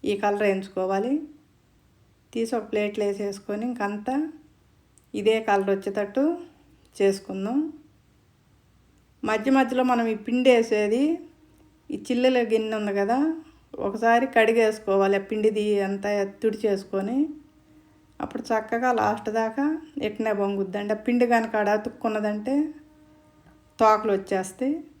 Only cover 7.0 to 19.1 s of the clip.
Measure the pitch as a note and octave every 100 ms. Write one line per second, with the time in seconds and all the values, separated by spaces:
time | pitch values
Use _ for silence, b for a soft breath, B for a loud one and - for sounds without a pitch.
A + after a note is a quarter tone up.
7 | G3 G3 - F#3+ G3 C4 D#4 - - _
8 | _ _ _ _ _ _ _ _ _ _
9 | _ _ - A3 A3 C4+ C4 B3 B3+ B3
10 | A3+ A3 - A#3+ B3+ A#3+ A3+ G#3+ G#3 A3+
11 | D4 E4+ - _ _ _ _ _ _ G#3
12 | - A#3+ B3+ B3+ A#3 A3 A3 A3 G#3 G3
13 | G3+ B3 D4+ D#4+ B B B - G3+ G#3
14 | A3+ A#3 C4 A#3+ A3 A3+ A3 G#3+ - G3
15 | G3 G3 G3 G#3+ G#3+ G#3+ G#3 G3+ G3 G3+
16 | G3+ G#3 G3 G3 A3+ G#3 A3 G3 G3 G3
17 | G3 B3+ D#4 D4 - _ _ b b b
18 | b _ - - A#3 A3 A3 A#3 B3+ A#3
19 | G#3